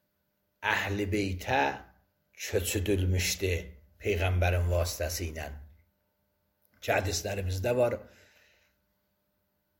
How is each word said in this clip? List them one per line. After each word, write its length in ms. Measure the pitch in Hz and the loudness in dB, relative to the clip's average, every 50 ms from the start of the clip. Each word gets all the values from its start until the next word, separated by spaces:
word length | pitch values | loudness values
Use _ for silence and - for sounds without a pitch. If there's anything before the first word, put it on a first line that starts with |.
| _ _ _ _ _ _ _ _ _ _ _ - - | _ _ _ _ _ _ _ _ _ _ _ -4 0
Əhl-i 440 | 107 104 98 98 98 101 101 104 | 0 2 2 0 0 -2 -2 -2
Beytə 540 | 95 107 104 98 95 92 90 - - 127 139 139 - - - - - - _ _ _ _ _ _ _ _ | 0 0 0 0 0 -2 -4 -2 0 0 2 2 0 -2 -6 -12 -18 -20 _ _ _ _ _ _ _ _
köçüdülmüşdü 1160 | - - - - 98 87 - - 101 87 104 101 92 92 90 92 90 - - - - 98 90 90 - - - - - - _ _ - - | -12 -8 -2 -2 -2 0 0 0 0 2 2 2 2 4 2 2 2 2 0 -2 -2 0 -2 -2 -2 -4 -8 -16 -20 -20 _ _ -6 -2
Peyğəmbərin 640 | 110 98 90 95 92 90 90 90 87 90 87 87 | 0 0 2 2 2 4 4 4 4 4 2 2
vasitəsi 640 | 85 90 85 85 - - - 80 76 - - 87 78 | 2 2 2 0 0 -2 -4 -4 -4 -4 -4 -6 -6
ilə. 160 | 78 78 73 71 73 - - - - _ _ _ _ _ _ _ _ _ _ _ _ _ _ _ _ _ _ _ _ - - | -8 -8 -10 -10 -12 -14 -18 -20 -20 _ _ _ _ _ _ _ _ _ _ _ _ _ _ _ _ _ _ _ _ -8 -2
Ki, 80 | - | 0
hədislərimizdə 840 | 101 101 95 104 95 - - 101 98 101 92 90 95 95 98 120 120 123 | 0 2 2 0 0 -2 -2 -4 -4 -2 -2 -2 -2 -2 0 0 4 4
var, 180 | 120 120 - - - - - - - _ _ - _ _ _ _ _ _ _ _ _ _ _ _ _ _ _ _ _ _ _ _ _ _ _ _ _ _ _ | 4 2 2 -2 -8 -12 -20 -20 -20 _ _ -20 _ _ _ _ _ _ _ _ _ _ _ _ _ _ _ _ _ _ _ _ _ _ _ _ _ _ _